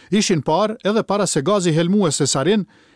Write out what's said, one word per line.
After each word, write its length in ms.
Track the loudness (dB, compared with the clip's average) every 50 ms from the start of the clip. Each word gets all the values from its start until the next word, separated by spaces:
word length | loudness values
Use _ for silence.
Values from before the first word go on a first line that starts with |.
| -8 -2
ishin 320 | -2 0 0 0 0 -2 0
parë 320 | 0 0 0 0 -2 -4 -4 -4
edhe 180 | -2 -2 -2 0
para 220 | -2 -2 -2 -2
se 160 | -2 -2 -2
gazi 320 | 0 0 0 0 0 0 0
helmues 480 | 0 0 0 2 0 0 0 0 0
e 60 | -2 -2
sarin 360 | 0 0 0 0 0 0 -2 -4 _ _ _ _ _